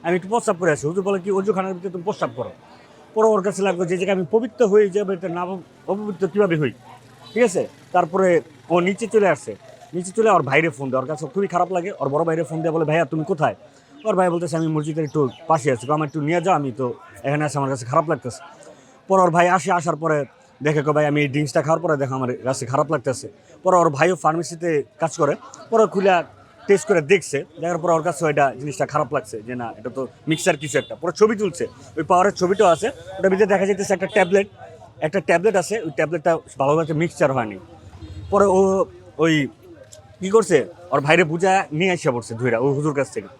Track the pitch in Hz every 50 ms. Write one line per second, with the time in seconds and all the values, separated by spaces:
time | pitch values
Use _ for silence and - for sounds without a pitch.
0 | - 165 180 180 170 185 220 240 - 226 196 165 185 170 147 - 139 151 175 202
1 | 185 196 202 190 170 202 190 196 190 208 190 185 185 190 190 175 180 196 175 185
2 | 170 202 202 - 170 139 117 127 113 98 - - - - - - - - - -
3 | - - - 214 220 220 214 202 180 208 175 185 196 196 180 170 190 165 185 180
4 | 160 180 196 185 185 139 - 226 233 233 - - 247 196 196 214 214 196 175 208
5 | 208 185 196 170 180 180 170 175 180 180 196 185 156 - - - - - 185 202
6 | 214 208 190 156 190 175 147 208 208 180 165 156 151 123 - - - - - -
7 | - - - - - - - 214 247 220 175 175 120 - - - - - - 180
8 | 175 156 170 190 190 180 175 156 - - - - - - 165 175 175 185 202 -
9 | 233 196 - 220 202 185 151 123 - 117 101 - - - - - - - - 175
10 | 180 185 180 226 220 220 196 170 143 127 135 151 160 165 139 131 139 135 120 131
11 | 131 127 156 151 156 143 - 190 202 190 175 175 180 175 190 175 165 196 196 -
12 | 143 139 139 151 165 165 160 160 165 - 160 160 160 165 156 165 160 147 156 170
13 | 165 139 160 156 151 - 190 147 151 123 101 - - - _ _ _ _ - -
14 | - 220 202 180 185 180 170 170 170 156 165 160 165 156 156 151 147 156 156 160
15 | 156 143 - 156 143 123 - - - - 165 156 120 143 131 113 123 123 151 151
16 | 156 143 - 160 143 147 170 175 165 190 180 151 143 135 117 101 131 123 117 -
17 | - - - - - 135 143 147 151 147 - 147 139 135 135 117 120 113 139 160
18 | 156 156 156 120 - 127 - - - - - - - - - - _ - _ -
19 | _ - 190 190 180 175 160 175 175 180 180 190 135 190 185 175 151 175 160 147
20 | 160 160 156 147 139 - - _ _ _ _ _ 131 147 151 151 135 151 147 151
21 | 151 147 143 147 147 139 123 151 151 139 - 165 143 151 165 160 165 170 156 139
22 | 139 127 131 131 131 120 123 - - 127 135 131 131 113 131 139 151 143 160 143
23 | - 143 123 - - - - _ _ _ - - - 185 180 180 165 165 139 135
24 | 156 180 185 - - 156 156 170 170 - 175 160 175 170 160 143 135 - _ -
25 | 165 156 - - 151 139 170 - - - - - - - 226 220 220 180 147 196
26 | 190 196 185 170 151 - - - - - - - - - 196 185 - - 202 170
27 | 151 139 202 185 - - - 139 160 - - - 156 170 175 165 156 175 165 160
28 | 151 175 165 - 165 151 143 151 143 135 110 127 135 147 131 - 143 - 139 151
29 | 151 120 147 135 127 - - 110 107 117 127 123 120 113 107 107 113 127 110 131
30 | 131 117 - - - - 160 156 - 185 165 143 151 143 - 139 117 - 113 -
31 | 156 175 175 - 214 220 233 196 214 185 156 - 113 - - - - - - 156
32 | 160 - 190 190 185 202 196 - 185 175 202 202 214 180 165 151 202 247 - -
33 | - 190 190 190 185 190 190 190 214 185 202 185 196 196 202 190 196 190 196 175
34 | 190 185 - 214 185 170 190 196 202 202 - - - - - - - - - -
35 | - 156 147 196 - - 175 170 175 220 196 190 170 - 202 226 165 165 143 -
36 | 156 151 170 165 147 180 165 180 - - - - 135 139 151 160 165 151 160 147
37 | 170 165 - - 175 139 135 131 113 107 98 92 - - - - - - - -
38 | - - - - - - 185 202 202 202 185 190 196 190 190 190 170 - - -
39 | - - - - 156 165 160 151 139 - - _ - - - - - - - -
40 | - - - _ 180 190 202 226 202 - 180 139 107 - - - - - - 143
41 | 135 147 156 170 180 151 160 170 185 190 190 196 190 - 147 156 185 190 180 -
42 | - 151 123 120 113 - 123 113 127 127 113 113 127 143 139 139 147 156 139 139
43 | 131 - - 113 95 98 -